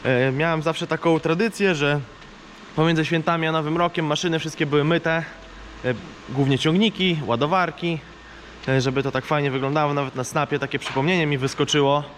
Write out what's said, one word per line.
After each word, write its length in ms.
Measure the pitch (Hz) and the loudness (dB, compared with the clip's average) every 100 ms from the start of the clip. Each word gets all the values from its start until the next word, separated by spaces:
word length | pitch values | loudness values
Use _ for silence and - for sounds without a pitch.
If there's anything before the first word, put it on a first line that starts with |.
E, 280 | - 127 131 | 2 2 2
miałem 300 | 131 165 160 | 2 0 2
zawsze 240 | 156 160 170 | 0 -2 -4
taką 340 | 165 170 160 | 0 2 2
tradycję, 540 | 160 165 226 - 196 | 2 0 0 2 0
że 260 | 156 143 147 131 - - - - - - - | 2 2 0 -2 -16 -20 -20 -20 -20 -6 2
pomiędzy 280 | 160 160 | 4 4
świętami 420 | 156 170 160 170 160 | 2 0 0 0 0
a 60 | |
Nowym 240 | 160 151 165 | 0 0 0
Rokiem 300 | 170 170 156 | 0 0 -2
maszyny 320 | 147 180 160 | 0 0 -2
wszystkie 280 | 160 - 151 | -4 -4 0
były 180 | 147 | 2
myte, 400 | 147 170 165 165 156 - - - - - | 4 2 2 -2 -4 -14 -18 -18 -18 -6
e, 100 | 127 110 - - - | -4 -4 -8 -18 -6
głównie 300 | 131 139 131 | 0 2 2
ciągniki, 600 | 156 175 220 - 185 160 113 | 2 4 2 2 0 0 0
ładowarki, 720 | 117 147 185 170 - 170 160 - - - - - - - | 0 2 2 0 -2 -4 -4 -8 -20 -20 -20 -20 -10 0
e, 120 | 131 | 2
żeby 220 | 127 135 | 2 0
to 80 | 135 | 0
tak 140 | 131 | -4
fajnie 260 | - 151 143 | 0 0 0
wyglądało. 440 | 131 135 151 147 | 0 0 0 2
Nawet 200 | 143 135 | 0 -2
na 100 | 131 | -4
snapie 340 | 123 156 143 143 | -4 -2 0 -2
takie 200 | 135 - | -2 -4
przypomnienie 480 | - 135 147 185 151 | -4 0 2 2 2
mi 120 | 143 | 0
wyskoczyło 680 | 131 - 143 151 139 147 147 | -2 0 0 4 4 2 -2